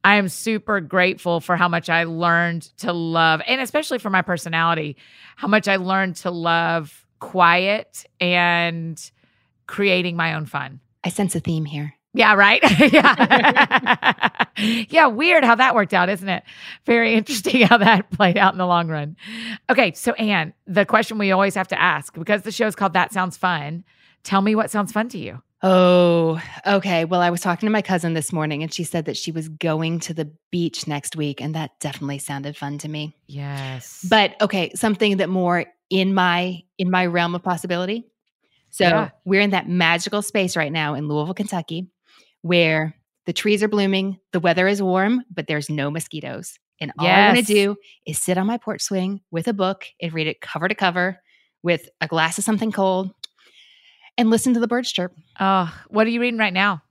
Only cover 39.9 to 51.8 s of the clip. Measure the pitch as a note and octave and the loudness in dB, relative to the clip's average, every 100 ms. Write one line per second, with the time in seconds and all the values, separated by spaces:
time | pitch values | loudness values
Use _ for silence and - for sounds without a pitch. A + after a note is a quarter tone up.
39.9 | E3+ - G#3 G3+ G#3+ F#3 F3 D3+ D#3+ D3+ | 2 -2 -4 -2 -2 -2 -2 -4 -2 -4
40.9 | C#3+ D3 D3+ D3+ F#3 G#3 F#3 E3 E3 F#3 | -4 -2 -2 -4 -6 -6 -6 -6 -10 -10
41.9 | _ _ _ _ _ E3+ F3 D#3+ D#3 D#3 | _ _ _ _ _ 0 2 4 2 -2
42.9 | - _ _ - E3+ G#3 G#3 G#3 G#3 G3 | -8 _ _ -8 -2 0 2 2 0 0
43.9 | F#3+ F#3+ F#3+ _ F#3 F3 E3+ F#3 G3+ F#3+ | 0 -2 -8 _ 0 2 2 2 2 0
44.9 | F#3 G3 B3 - F3+ D#3 D3+ D3 D3+ C#3+ | 0 0 -2 -4 -10 -6 -6 -4 -4 -4
45.9 | D#3 - D#3 D3 G2+ - - _ _ D3+ | -6 -10 -12 -12 -12 -14 -20 _ _ -14
46.9 | - E3+ F#3+ G#3 A#3+ G#3 G#3 G3+ G3+ _ | -4 0 4 4 4 4 2 2 -4 _
47.9 | _ - D3+ - F3+ G3 A#3 - G3+ - | _ -10 -6 -2 -2 -2 -4 -8 -8 -4
48.9 | F#3+ F#3 G3+ _ E3 E3 G3+ F#3 F#3+ - | -4 -4 -6 _ -6 -4 -2 -2 -4 -14
49.9 | _ E3+ D#3+ D#3 - - D3+ F3+ G#3 F#3+ | _ -8 -6 -6 -8 -12 -6 -6 -2 -2
50.9 | F3 F3+ F#3 _ _ _ _ F3 E3 | 0 -4 -6 _ _ _ _ -2 -2